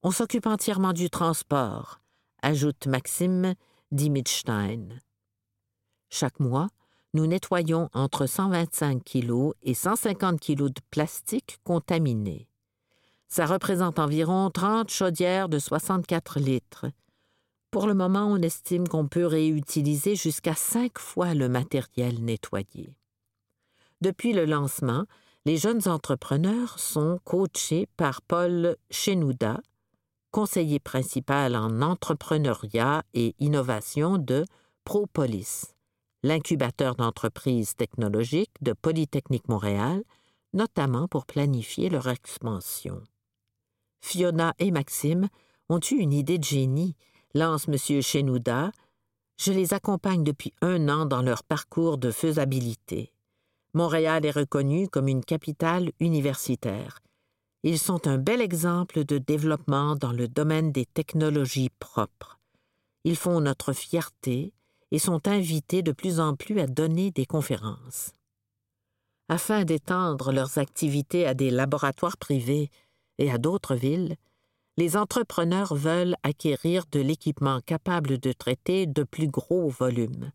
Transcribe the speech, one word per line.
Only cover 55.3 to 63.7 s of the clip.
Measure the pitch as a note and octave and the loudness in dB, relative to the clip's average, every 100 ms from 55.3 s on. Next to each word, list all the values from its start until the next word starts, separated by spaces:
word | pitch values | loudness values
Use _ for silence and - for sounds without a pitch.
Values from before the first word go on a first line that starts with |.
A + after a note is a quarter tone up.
| D#3+ - D3+ E3 F3 F3 - | -4 -4 -2 0 2 0 0
universitaire. | E3 D#3 C#3 C3 - B2 - G2+ - - _ _ _ _ _ _ | 0 2 0 -2 -4 -4 -2 -6 -8 -16 _ _ _ _ _ _
Ils | D#3 D#3+ | 0 0
sont | - F3+ D#3+ | 0 0 2
un | C3+ | 0
bel | C3+ A#3+ | 2 2
exemple | A3 F3 F3 F3 F3+ - | 0 0 0 0 0 -2
de | C#3+ C#3+ | 0 0
développement | C3+ D3+ D#3 E3+ - C#3 D3 | 0 0 2 0 0 0 2
dans | D3+ C3+ | 0 -2
le | A#2+ A#2+ | -2 -2
domaine | B2 D3+ D#3 D#3+ | 0 2 2 2
des | C#3 A#2+ | 0 -2
technologies | - D#3+ D#3+ D#3 D3 C3 C#3 B2+ _ | -4 -2 0 2 2 0 0 -2 _
propres. | - - G#2 _ - - _ _ _ _ _ _ | -8 -4 -4 _ -20 -20 _ _ _ _ _ _
Ils | D#3+ E3+ | -2 0
font | F3+ F3 | 2 2
notre | C#3+ C3 - | 2 0 -2